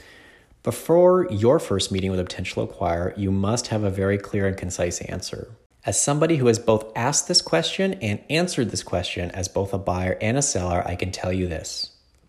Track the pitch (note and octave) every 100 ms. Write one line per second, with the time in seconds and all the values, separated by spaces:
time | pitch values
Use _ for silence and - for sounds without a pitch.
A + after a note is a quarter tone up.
0 | - - - - _ _ - A#2 - E3+
1 | F3+ F#3 F3+ G2+ A2+ D#3+ - G2 - F#2+
2 | F#2+ F#2 F2+ - F#2 - A2 - F2+ E2+
3 | F2 - G2 G2 G2 A#2+ - A2 G#2 F#2+
4 | G2 G2+ - G#2 G2 F#2+ F2+ - F2 -
5 | - F#2 - - - - _ _ - G2+
6 | - D3 E3 E3 B2 A2 - A2 - -
7 | A#2+ D3+ - F3 - E3 D#3+ - F#3+ F#3+
8 | G#2 G2+ - D#3 F3+ E3 A2 F2+ - F2+
9 | - - F2 - F2+ - G2 F#2+ F#2 F2+
10 | F#2 F#2 G#2+ B2+ C#3 G2 F2+ F2 - F2+
11 | F#2 - F#2 F#2 F2+ D#2+ - - - _
12 | _ _